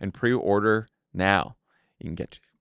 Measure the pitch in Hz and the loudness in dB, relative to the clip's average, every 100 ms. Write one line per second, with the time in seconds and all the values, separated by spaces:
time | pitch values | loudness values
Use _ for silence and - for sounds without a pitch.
0 | 101 - 120 123 - 101 107 110 110 _ | -10 -4 0 0 2 2 4 2 -2 _
1 | _ 92 95 98 - - _ _ _ - | _ -2 2 2 0 -10 _ _ _ -16
2 | - 85 - - _ _ | -12 -10 -10 -14 _ _